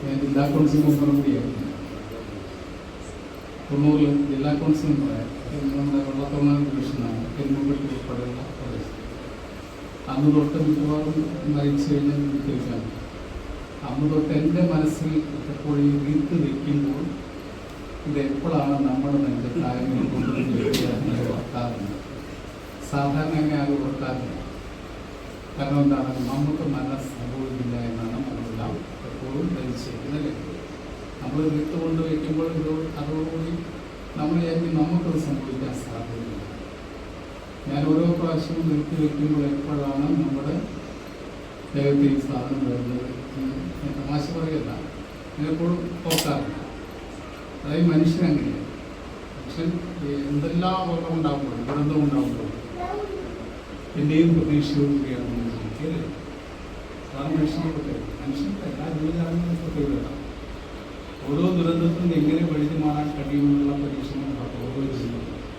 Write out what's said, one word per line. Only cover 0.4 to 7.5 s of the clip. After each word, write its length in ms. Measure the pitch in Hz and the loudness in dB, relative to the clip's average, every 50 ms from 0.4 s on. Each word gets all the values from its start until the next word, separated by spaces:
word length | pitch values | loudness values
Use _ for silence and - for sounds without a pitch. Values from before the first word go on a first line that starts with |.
| 139 147 | 4 4
കൗൺസിൽ 300 | - 156 151 147 147 151 147 | 6 6 6 6 6 6 6
മെമ്പറും 320 | 147 143 143 143 147 143 139 | 6 6 6 6 6 6 6
കൂടിയായിരുന്നു. 460 | 139 - - - 117 113 - - - - - - - - - - - - 113 - - - - - - - - - - - - - - - - - - - - - - - - - - - - - - - | 6 4 2 2 2 -2 -2 -2 -4 -6 -6 -6 -8 -10 -10 -10 -10 -10 -10 -10 -10 -10 -10 -10 -10 -10 -12 -12 -12 -12 -12 -12 -12 -12 -12 -12 -12 -12 -12 -12 -12 -12 -12 -12 -12 -12 -12 -12 -6 -2
തൊണ്ണൂറിൽ 460 | 143 143 147 151 151 147 147 143 143 143 143 139 | 2 4 6 8 8 8 8 6 6 4 4 2
ജില്ലാ 220 | 139 135 139 147 143 151 | 2 2 2 2 2 2
കൗൺസിൽ 280 | 160 156 151 151 147 147 | 4 4 4 4 4 4
മെമ്പറായി. 360 | 143 135 143 139 123 117 110 113 113 - - 117 - | 4 4 4 0 0 -2 -4 -4 -8 -8 -8 -6 -6
ഇത് 120 | 143 139 139 277 139 | -2 0 0 0 2
നമ്മുടെ 220 | 139 143 139 139 139 135 | 0 2 2 2 2 0
വെള്ളത്തോണാൻ 520 | 135 135 143 143 147 143 143 143 143 143 143 143 | -2 -2 -2 -2 0 4 6 6 6 6 4 2
ഡിവിഷനാണ്, 520 | 139 135 - - - - 117 113 113 113 117 - - | 0 -2 -2 -2 -2 -2 -2 -2 -2 -2 -4 -4 -4
പെരുമ്പുള്ളി 500 | - 139 135 | -2 0 0